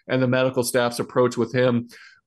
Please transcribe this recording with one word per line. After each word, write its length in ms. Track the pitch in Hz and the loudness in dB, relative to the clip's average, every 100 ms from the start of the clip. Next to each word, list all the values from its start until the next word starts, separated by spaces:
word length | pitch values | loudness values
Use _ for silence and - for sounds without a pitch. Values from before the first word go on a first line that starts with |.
| - | -4
and 140 | 131 | 0
the 60 | 127 | 2
medical 360 | 127 131 131 | 2 2 0
staff's 360 | 120 127 120 120 | 0 0 0 -2
approach 380 | 107 131 123 123 | -4 0 0 0
with 160 | 117 | -2
him. 360 | 127 127 120 120 - - - | 0 2 0 -4 -12 -20 -20